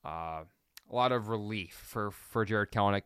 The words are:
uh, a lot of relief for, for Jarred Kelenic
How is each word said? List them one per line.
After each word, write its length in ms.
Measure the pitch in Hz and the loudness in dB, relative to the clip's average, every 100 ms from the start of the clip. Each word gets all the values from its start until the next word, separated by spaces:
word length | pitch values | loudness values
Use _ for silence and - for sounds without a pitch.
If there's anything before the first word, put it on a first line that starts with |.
uh, 400 | 76 80 80 80 87 _ _ - - | -10 -8 -6 -8 -10 _ _ -20 -6
a 80 | 120 | 0
lot 160 | 127 | 2
of 180 | 123 107 | 2 0
relief 540 | 113 104 107 85 - | -4 -2 -4 -6 -12
for, 280 | - 117 104 | -10 -4 -4
for 340 | - - 117 104 | -6 -4 0 2
Jarred 260 | 107 101 | 2 2
Kelenic 320 | 110 101 101 | 4 4 4